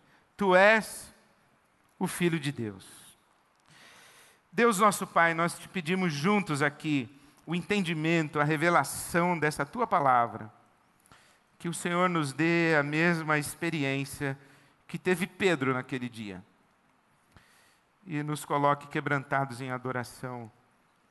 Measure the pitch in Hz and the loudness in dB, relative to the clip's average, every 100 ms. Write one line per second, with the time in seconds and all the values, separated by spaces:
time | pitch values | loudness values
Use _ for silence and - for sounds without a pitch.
0 | _ _ _ - 196 180 202 220 - - | _ _ _ -2 4 8 8 6 0 -12
1 | - - _ _ _ _ _ _ _ - | -18 -20 _ _ _ _ _ _ _ -6
2 | 185 - 175 165 139 139 110 95 - - | -6 0 0 0 -2 -6 -8 -10 -18 -20
3 | - _ _ _ _ _ _ - - - | -20 _ _ _ _ _ _ -20 -20 -20
4 | - - - _ _ 170 233 190 214 - | -20 -20 -20 _ _ 2 4 4 4 2
5 | 190 180 165 165 170 - - 190 156 185 | 0 2 4 2 -2 -4 -10 -6 -2 0
6 | 180 143 170 208 175 143 147 143 156 143 | 0 0 2 2 0 0 0 -2 -2 -2
7 | 117 - - _ - 175 170 208 165 160 | -4 -12 -20 _ -6 -6 -2 -2 0 -2
8 | 156 165 151 151 147 156 170 165 139 - | 0 0 0 0 0 2 2 2 2 -4
9 | - 175 175 170 151 151 143 240 226 185 | -4 0 0 0 -2 -2 -6 -4 -2 2
10 | 135 123 120 107 110 - _ _ _ _ | 4 4 2 -4 -14 -18 _ _ _ _
11 | _ - _ _ _ - 170 156 180 175 | _ -20 _ _ _ -12 -8 -6 -2 2
12 | 180 170 143 131 165 170 165 156 143 151 | 2 2 -2 0 2 4 4 2 2 2
13 | 170 165 156 151 139 - 170 165 139 135 | 2 2 0 -2 -2 -6 -4 -2 -2 -2
14 | 139 - 143 135 - _ _ _ - 170 | -6 -6 -6 -6 -14 _ _ _ -14 -4
15 | 180 175 185 - 196 160 131 127 127 131 | -2 0 -2 -2 0 2 0 -2 -4 -6
16 | 123 110 104 92 98 _ _ _ _ _ | -8 -10 -12 -12 -16 _ _ _ _ _
17 | _ _ _ _ _ _ _ _ _ _ | _ _ _ _ _ _ _ _ _ _
18 | 185 147 151 151 - 147 143 143 - 156 | -8 -6 -4 -6 -2 2 2 0 -2 -6
19 | 143 143 131 135 131 120 131 127 127 123 | -2 -2 0 -2 -2 -6 -8 -6 -6 -6
20 | 117 - 127 123 113 - _ _ _ _ | -8 -10 -12 -12 -14 -20 _ _ _ _
21 | _ | _